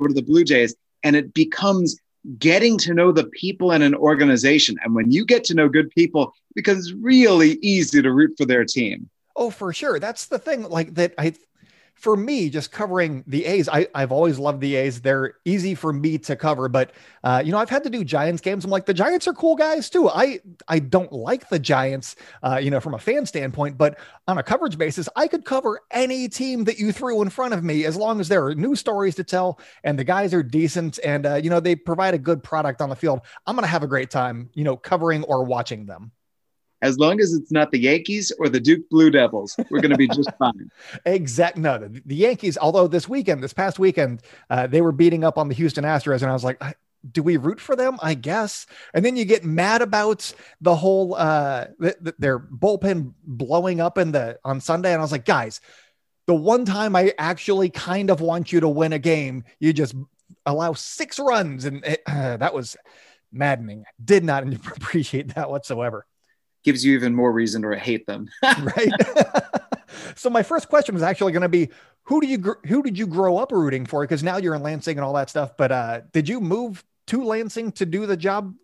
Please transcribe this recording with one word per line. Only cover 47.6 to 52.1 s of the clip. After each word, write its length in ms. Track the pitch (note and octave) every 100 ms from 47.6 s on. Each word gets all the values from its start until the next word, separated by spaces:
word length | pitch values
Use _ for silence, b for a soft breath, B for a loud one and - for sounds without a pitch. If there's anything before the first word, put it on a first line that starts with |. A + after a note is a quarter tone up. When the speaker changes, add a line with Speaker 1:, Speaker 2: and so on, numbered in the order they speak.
| - B3+
Speaker 2:
them? 220 | B3+ C4
I 100 | D#3+
guess." 540 | C#3 C3+ G#3 G#3 - - B B
And 100 | E3
then 120 | A#3 B3+
you 100 | G3
get 180 | A3+
mad 380 | E3 D#3+ F#3+ A3+
about 500 | A3+ G#3 G#3+ G#3+ - - b b
the 140 | E3+ E3
whole, 400 | F#3+ F#3+ F3+ F3+
uh, 520 | D#3+ D3+ C#3+ B2+ - -
th-, 140 | E3+ -
th-, 120 | E3+